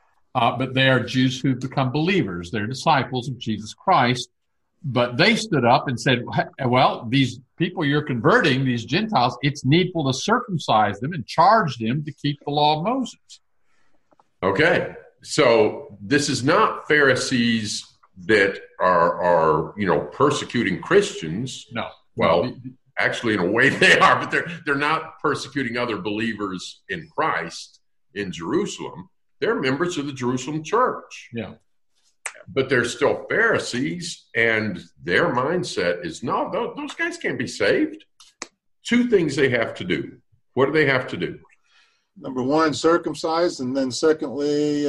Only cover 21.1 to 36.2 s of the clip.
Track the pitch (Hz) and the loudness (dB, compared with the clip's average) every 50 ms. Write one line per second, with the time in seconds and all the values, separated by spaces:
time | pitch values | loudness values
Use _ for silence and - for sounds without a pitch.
21.1 | - - 82 78 80 104 131 131 - - - - 117 117 95 - - _ _ _ | -4 -8 -8 -6 -6 -6 -6 -8 -10 -14 -16 -10 -8 -8 -8 -8 -12 _ _ _
22.1 | _ - 87 82 80 - 123 123 - - - - - _ _ _ _ - 104 123 | _ 0 2 2 4 2 0 -2 -6 -10 -14 -16 -18 _ _ _ _ -2 -2 -2
23.1 | 123 - - 113 107 95 87 90 104 117 131 139 - - 185 185 165 156 180 202 | -2 -2 0 0 0 0 0 0 2 2 2 2 4 4 4 4 6 6 6 4
24.1 | 127 123 147 143 156 156 - 170 175 160 - 151 143 139 147 147 160 156 156 - | 4 2 0 -2 -4 -4 -4 -4 -10 -10 -6 -4 -2 -2 0 -2 -2 -2 -4 -10
25.1 | - - - 151 135 - - - - 143 127 117 113 123 123 117 107 95 90 107 | -14 -6 -2 -2 -2 -2 -6 -6 -6 -6 -6 -4 -4 -4 -4 -4 -4 -6 -4 -6
26.1 | 101 107 117 117 107 98 104 95 95 90 - - - _ _ - 98 85 78 80 | -4 -2 -2 -4 -4 -4 -6 -6 -6 -8 -10 -14 -16 _ _ -10 -10 -10 -10 -10
27.1 | _ - 156 156 104 82 85 85 - - - - _ _ _ _ _ _ _ _ | _ -4 -4 -2 -2 -4 -6 -8 -12 -14 -18 -18 _ _ _ _ _ _ _ _
28.1 | _ 98 101 92 80 82 82 92 127 185 202 - - - 69 65 - 85 92 - | _ -8 -8 -8 -8 -8 -6 -4 -2 -2 -4 -4 -8 -10 -12 -12 -12 -14 -18 -20
29.1 | _ _ _ _ _ _ 143 202 233 - - - 175 - 175 175 175 151 139 147 | _ _ _ _ _ _ -4 -4 -2 -2 -2 -2 0 0 -2 -4 -4 -6 -6 -8
30.1 | 131 123 127 120 131 127 - 156 151 156 151 - 208 233 262 - 110 - - - | -8 -4 -4 -2 -2 -2 -4 -6 -8 -8 -6 -2 0 0 0 0 -2 -6 -12 -18
31.1 | - - - - 117 117 101 - - - _ _ _ _ _ _ _ _ _ _ | -20 -20 -20 -12 -10 -10 -10 -10 -14 -20 _ _ _ _ _ _ _ _ _ _
32.1 | _ _ _ - - - - - 90 135 127 - 139 123 117 120 - - 139 120 | _ _ _ -14 -14 -14 -20 -6 -4 -2 0 2 2 2 2 0 -2 0 0 0
33.1 | 104 - - - 135 190 226 226 175 - - - - 123 139 160 175 180 170 - | 0 -2 -4 -4 0 0 2 2 2 0 -2 -4 -4 -4 -4 -4 -4 -6 -8 -10
34.1 | - - _ _ - 120 113 117 113 110 110 107 92 85 82 - _ _ 67 82 | -12 -14 _ _ -2 0 2 2 2 0 -2 -4 -6 -8 -12 -18 _ _ -4 0
35.1 | 87 117 165 170 123 123 127 147 175 180 - - - 110 90 87 87 - 87 82 | 0 2 2 2 0 0 -2 0 -2 -2 -4 -4 -4 -2 0 0 -2 -2 -6 -10
36.1 | 76 - | -10 -8